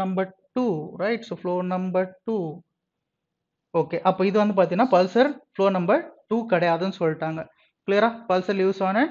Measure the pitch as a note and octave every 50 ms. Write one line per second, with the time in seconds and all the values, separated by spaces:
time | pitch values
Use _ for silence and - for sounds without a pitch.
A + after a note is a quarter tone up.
0 | F#3+ F#3+ F#3+ F3+ F#3+ F#3 - _ _ _ - B3+ B3+ A#3+ F#3 D#3 D3+ F3 - F3+
1 | F3 G#3 A#3 A3+ A3+ - F#3 E3 - F3+ F3+ F3+ F3+ F3+ F3+ F#3 F#3 F#3 F3 F#3
2 | F#3 F#3 F#3 - _ - A3+ G#3+ F3 D#3+ D3+ F3+ - _ _ _ _ _ _ _
3 | _ _ _ _ _ _ _ _ _ _ _ _ _ _ - E3+ D#3+ D#3+ - E3
4 | - F#3 F#3 F#3+ F#3+ G3+ F#3+ G#3+ G#3 G#3 G#3 F#3+ F#3 E3 F3 F3+ A#3+ C4 - F3+
5 | F#3 F#3 - A#3 B3+ D4 D4 - - _ _ - G3 G3 F#3+ F#3 F3 E3+ A3+ D#4
6 | E4 - - _ _ - G#3+ A#3 A3+ A3+ - E3+ E3+ F3 E3 E3 F3 F#3+ F#3+ -
7 | F3 D#3+ D#3 D3+ D#3+ D#3+ D#3+ D#3+ D#3+ - _ _ _ _ _ _ _ - G3 G3+
8 | G#3+ A#3 A3+ A3+ - - F#3 F#3 F3+ - G3+ G3 F#3+ F#3+ G3 F#3+ G3 F#3 F#3+ A3
9 | C#4 E4